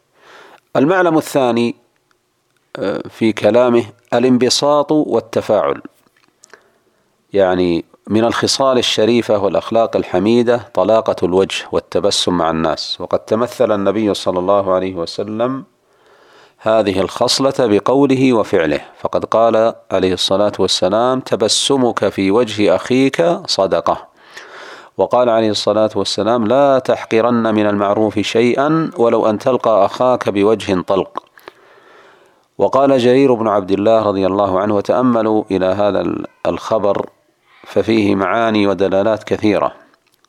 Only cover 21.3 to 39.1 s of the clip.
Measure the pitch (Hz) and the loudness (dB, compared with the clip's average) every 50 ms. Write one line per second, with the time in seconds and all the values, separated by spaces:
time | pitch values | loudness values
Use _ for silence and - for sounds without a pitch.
21.3 | 120 98 113 101 - - - - 139 135 123 117 110 - 107 95 - 98 95 95 | -2 0 0 0 0 -2 0 0 0 2 2 0 0 -2 -2 -2 0 0 0 2
22.3 | 101 120 123 107 95 107 104 85 87 95 - - 123 131 135 135 - - 170 170 | 2 2 0 0 0 0 2 2 2 2 0 0 0 2 2 2 0 0 0 0
23.3 | 170 196 165 - - - 98 87 87 82 - 87 85 - - - _ _ - - | 0 -2 -4 -4 -2 -2 0 0 0 -2 0 -2 -4 -4 -6 -14 _ _ -20 -20
24.3 | - - - - - - - - - - - - _ - 95 - - 123 123 120 | -20 -20 -20 -20 -20 -20 -20 -20 -20 -20 -20 -12 _ -4 -2 0 2 2 2 2
25.3 | 110 113 113 107 101 - - 107 104 107 110 104 - 101 98 - - 104 98 107 | 2 2 2 0 -2 -2 -2 0 0 2 0 0 -2 -4 -4 -4 -4 -2 -2 -2
26.3 | 123 120 107 104 123 139 143 139 135 127 - - 117 - - - 117 110 110 120 | -2 0 0 0 2 2 2 2 2 2 0 0 -2 -2 -2 -2 0 0 2 2
27.3 | 120 117 113 113 107 107 104 104 101 101 101 98 104 110 110 104 - 107 98 - | 0 0 0 0 0 2 2 0 0 0 0 0 0 0 0 0 0 -2 -4 0
28.3 | - 113 120 123 113 131 139 156 160 160 156 135 - 120 117 117 117 110 - 110 | 0 2 2 2 0 0 0 0 0 -2 -2 -4 -2 0 0 2 2 2 2 0
29.3 | 107 98 - 131 127 123 - 117 110 95 98 - - - 127 127 123 - - 113 | -2 0 0 -2 -2 0 2 2 2 4 2 2 0 0 0 0 0 0 -2 -2
30.3 | 95 101 98 107 113 98 98 101 95 87 - - 98 95 85 - - - - _ | 0 2 2 2 2 0 0 -2 -4 -2 -2 -2 -2 -2 -2 -4 -8 -14 -14 _
31.3 | _ - _ - - _ _ _ - _ _ - - - - - - _ _ _ | _ -20 _ -20 -20 _ _ _ -20 _ _ -20 -20 -20 -20 -20 -20 _ _ _
32.3 | _ _ _ _ _ - 98 95 - 131 139 139 139 127 117 123 123 139 139 131 | _ _ _ _ _ -2 0 2 2 2 4 4 4 4 4 4 4 4 4 4
33.3 | 123 107 113 107 101 104 92 90 95 95 101 110 113 110 104 104 98 98 95 92 | 2 0 0 0 0 0 0 0 -2 0 2 2 2 2 2 0 0 0 0 0
34.3 | 95 104 101 95 92 92 101 107 104 101 - - 98 120 127 127 117 113 110 110 | 0 0 0 0 0 0 0 0 -2 -2 -2 0 0 0 0 0 0 0 0 0
35.3 | 110 107 - - 95 92 92 92 95 104 104 101 95 92 87 87 85 85 - - | 0 0 0 -2 -2 0 0 0 0 0 0 0 0 0 -2 -4 -6 -6 -8 -12
36.3 | _ _ - 85 87 82 - - 113 110 107 98 98 - - - _ _ _ _ | _ _ -4 -4 -4 -4 -4 -4 -2 0 0 0 -2 -2 -4 -8 _ _ _ _
37.3 | _ _ _ _ _ _ - - - 104 90 107 113 110 104 101 101 98 98 90 | _ _ _ _ _ _ -20 -4 -4 -2 0 2 0 2 2 2 0 0 0 0
38.3 | 104 117 113 113 107 107 101 101 98 90 98 92 95 98 101 110 | 0 0 0 0 2 2 2 0 0 0 0 0 0 0 2 0